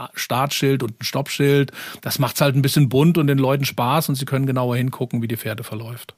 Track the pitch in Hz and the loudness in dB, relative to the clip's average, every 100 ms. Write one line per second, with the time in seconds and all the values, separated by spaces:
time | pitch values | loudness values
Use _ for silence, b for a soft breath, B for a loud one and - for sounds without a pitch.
0 | 123 - - 127 139 - 139 135 120 - | -12 -10 -4 -2 -2 0 0 0 -2 -6
1 | - 131 143 - 143 143 135 B B B | -6 -6 -4 0 4 4 2 B B B
2 | 117 - 123 - 143 135 139 151 131 131 | -6 -2 -2 2 2 4 4 4 4 6
3 | 165 170 143 135 131 139 139 - 120 151 | 4 4 4 2 2 0 -2 -2 0 0
4 | 156 135 135 135 135 127 123 120 127 - | 0 -4 -2 -2 0 0 0 0 -2 -4
5 | 123 120 117 117 113 110 - 107 113 120 | -4 -4 -4 -4 -6 -8 -8 -10 -12 -14
6 | - | -18